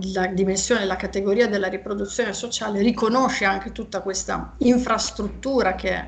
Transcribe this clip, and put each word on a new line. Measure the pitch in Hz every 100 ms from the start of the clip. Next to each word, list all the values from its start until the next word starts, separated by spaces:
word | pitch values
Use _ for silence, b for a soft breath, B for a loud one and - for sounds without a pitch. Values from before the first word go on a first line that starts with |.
| 190
la | 190 185
dimensione, | 185 196 196 - 233 196
la | 185
categoria | 190 196 196 220 233
della | 202 190
riproduzione | 190 - 208 196 - 226
sociale | 190 240 - 214 202
riconosce | 226 233 - 247 262 -
anche | 196 196 220
tutta | - - 190
questa | 196 190 - 170 - -
infrastruttura | 247 247 247 220 - - 202 - 262 269 190
che | 185 190 175